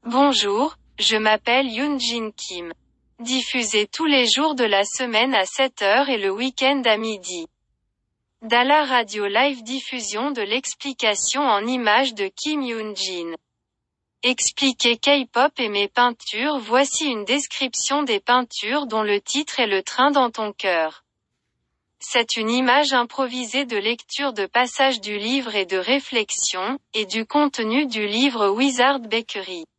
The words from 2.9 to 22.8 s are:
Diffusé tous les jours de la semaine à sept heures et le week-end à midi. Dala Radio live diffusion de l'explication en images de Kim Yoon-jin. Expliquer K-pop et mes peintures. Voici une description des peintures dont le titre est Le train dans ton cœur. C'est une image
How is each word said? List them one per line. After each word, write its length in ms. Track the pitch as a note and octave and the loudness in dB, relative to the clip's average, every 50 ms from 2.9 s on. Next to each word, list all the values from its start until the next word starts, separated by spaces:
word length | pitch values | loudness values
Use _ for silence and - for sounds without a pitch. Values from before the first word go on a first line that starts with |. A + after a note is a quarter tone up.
| _ _ _ _ _ _ | _ _ _ _ _ _
Diffusé 680 | A#3 A#3 B3+ C4 A#3+ - - C4 A#3+ A3 - G#3+ G#3 | -6 -4 -2 -2 -2 -2 -2 -2 -2 0 0 0 0
tous 220 | - - - D#4+ D#4 | 0 -2 -2 2 4
les 180 | D4 C4+ B3 | 4 4 4
jours 300 | A#3 - B3+ D4 D#4 D4+ | 4 2 2 2 0 2
de 80 | B3+ B3 | 2 2
la 220 | A3 G3+ G3 G3+ | 2 4 2 2
semaine 500 | - - - C4 A#3+ A3+ G#3+ A#3 C4+ C4 | 0 -2 -6 -6 0 0 2 2 2 2
à 100 | A3 F#3+ | 2 0
sept 380 | F#3+ - - C4+ C4 _ - G#3 | 0 0 0 0 0 _ -2 2
heures 260 | G3 G3+ B3 C#4+ C#4 | 2 4 4 4 2
et 80 | C4+ A3 | 0 0
le 140 | G3 G3 | 0 -2
week-end 500 | F#3+ G#3 B3 C4 B3+ - C4+ C4 C#4+ C#4 B3+ | -2 0 -4 -4 -2 0 2 2 2 2 2
à 140 | A#3 G#3+ G#3 | 2 2 2
midi. 480 | A3+ A3+ A3 G3 F3+ F3 F3+ F3 E3 - _ _ _ _ _ _ _ _ _ _ _ _ _ _ _ _ _ _ | 0 -4 -6 -6 -8 -10 -8 -8 -10 -10 _ _ _ _ _ _ _ _ _ _ _ _ _ _ _ _ _ _
Dala 420 | - A3+ A#3 A#3+ B3 C4 D4 D#4 D4+ | -4 0 2 2 4 6 4 4 4
Radio 440 | C4 B3+ B3 A#3 G#3 G#3 G#3+ G#3 G3+ | 4 2 0 0 0 -4 -4 -4 0
live 340 | G3 A3 C4 C#4+ C#4 B3 | 2 2 2 2 0 -4
diffusion 680 | A3 A3 B3+ C4+ B3 - C4 B3 A3 - G3+ G#3+ A#3+ C#4+ | -8 -8 -8 -8 -8 -8 -10 -8 -8 -6 -4 -4 -2 -2
de 100 | C#4+ A#3+ | -2 -4
l'explication 1000 | G#3 G3 G#3+ B3+ C4+ - - _ - C#4 C4 _ - A3 G#3 - - - - - A#3 | -4 -2 -2 -4 -4 -6 -10 _ -8 -10 -6 _ 0 0 0 0 -2 -2 0 0 2
en 240 | C4 A3 G3+ G#3 A#3 | 2 2 2 0 -2
images 480 | B3+ B3+ A#3+ G#3 G#3 A#3+ C4+ C4 A#3 | -2 0 2 2 4 4 2 0 -2
de 120 | G#3 G3+ F#3+ _ | -4 -6 -6 _
Kim 280 | - - D4+ D4+ D4 C4+ | -6 -6 -4 -4 -2 -4
Yoon-jin. 720 | B3 A#3 A3+ G#3+ G#3+ G#3 F#3+ F#3+ F#3 F#3 F3 E3+ E3+ E3 E3 _ _ _ _ _ _ _ _ _ _ _ _ _ _ _ _ - | -4 -6 -6 -6 -8 -6 -6 -6 -6 -6 -6 -6 -8 -10 -12 _ _ _ _ _ _ _ _ _ _ _ _ _ _ _ _ -2
Expliquer 760 | B3 B3+ - - - - - C#4 C4+ B3 _ - A#3+ A#3 A3+ | -2 0 0 -2 -4 -2 0 0 0 0 _ 2 0 0 2
K-pop 540 | - C#4+ C#4+ C#4+ C4 - _ A#3+ B3+ D4 _ - | 2 2 2 2 2 -2 _ 2 2 2 _ -2
et 100 | B3+ G#3+ | -4 -2
mes 180 | G#3 G3+ G3+ G3+ | 0 -2 -2 0
peintures. 720 | _ B3 A#3+ B3 A#3 _ - - - G#3+ B3 D4 D4+ C#4 | _ 2 2 2 2 _ -10 -8 -6 -2 -2 -2 -2 -2
Voici 480 | A3 G#3+ A3+ B3+ C#4+ C4+ - - D#4+ | -2 2 2 2 2 2 0 -2 -2
une 180 | D4 B3 G#3+ G#3 | -2 -2 -4 -2
description 800 | F#3+ B3 D4 C#4+ - - - C4+ C4 - - - - C#4 D4 | -2 -2 -2 -2 -4 -6 -6 -6 -4 -4 -4 -2 0 0 0
des 180 | D4 B3+ A3 G3+ | 0 0 -2 -2
peintures 680 | _ - A#3+ B3+ B3+ A#3 - - - G#3 B3+ D4 C#4+ A#3+ | _ 2 2 2 2 0 -8 -8 -4 -2 -2 -2 -2 -2
dont 160 | A3 A3 G#3+ | -2 -2 0
le 180 | G#3 G3+ G3+ | 2 0 0
titre 380 | _ - - C4+ D4+ - - - | _ -2 -4 -4 -4 -4 -2 -2
est 80 | B3 G#3+ | 0 0
Le 160 | G3+ F#3+ F#3+ | 0 -2 -2
train 260 | - - - B3+ C#4+ | -4 0 2 4 4
dans 220 | C#4+ C#4 B3+ A#3 | 6 4 2 2
ton 220 | A3+ - A3 G#3 G3 | 0 -4 -6 -6 -6
cœur. 500 | _ - G3 F3+ E3+ D#3+ D#3 D3+ - _ _ _ _ _ _ _ _ _ _ _ _ _ _ _ _ _ _ _ _ | _ -2 0 0 2 0 -2 -4 -10 _ _ _ _ _ _ _ _ _ _ _ _ _ _ _ _ _ _ _ _
C'est 380 | - - - B3+ A#3 A3+ - A#3 | -14 -2 0 0 0 0 -2 -2
une 140 | A3 G#3+ | 0 0
image 420 | A#3 B3+ C4 B3+ A#3+ C#4 | 0 2 2 4 4 4